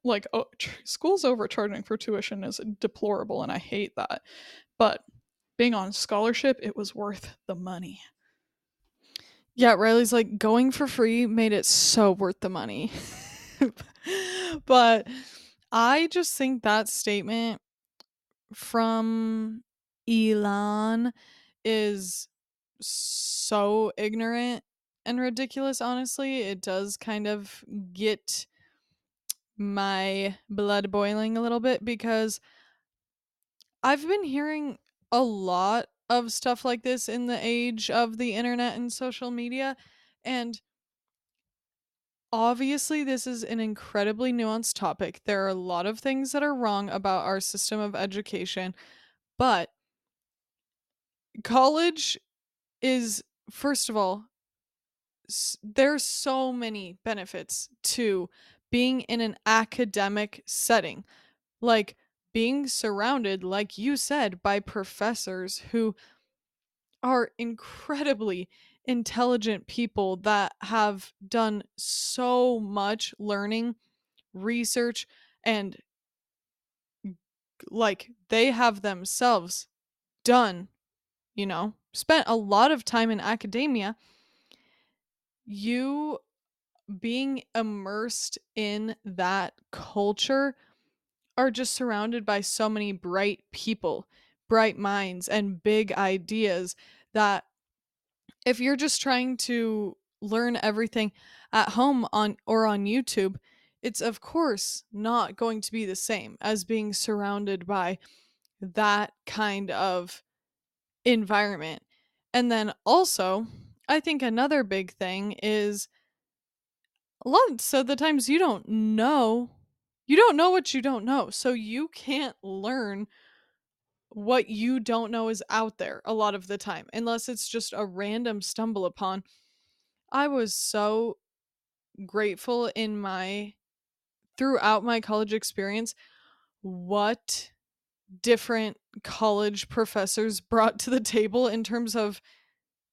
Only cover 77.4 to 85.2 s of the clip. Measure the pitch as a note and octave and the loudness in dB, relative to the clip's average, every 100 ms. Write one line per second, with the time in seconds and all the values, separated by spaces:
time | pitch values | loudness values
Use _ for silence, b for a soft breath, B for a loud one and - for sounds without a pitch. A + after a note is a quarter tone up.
77.4 | _ _ - A3 A3 F#3+ - A#3 _ A3+ | _ _ -10 0 0 0 -10 -20 _ 4
78.4 | C4 A#3 A#3+ G3+ G3+ F3+ F#3+ - B3 G#3+ | 4 4 2 2 -4 -6 -6 0 4 4
79.4 | F3 - - _ _ _ _ _ A#3 B3 | 0 -8 -12 _ _ _ _ _ 4 6
80.4 | A3 F3 F#3+ _ _ _ _ _ _ - | 4 -2 -12 _ _ _ _ _ _ -6
81.4 | G3 E3 G#3 - _ - - D#4+ - A3+ | -4 -2 -4 -8 _ -6 4 4 6 0
82.4 | G3+ G3+ C4 C#4+ - A#3 A3+ G#3 G3+ A3+ | 4 6 6 6 2 2 2 0 -2 -4
83.4 | G#3 A3+ D4 A#3+ G3 A3 b b b b | -4 -2 0 0 -2 -8 b b b b
84.4 | b b b b b b _ _ | b b b b b b _ _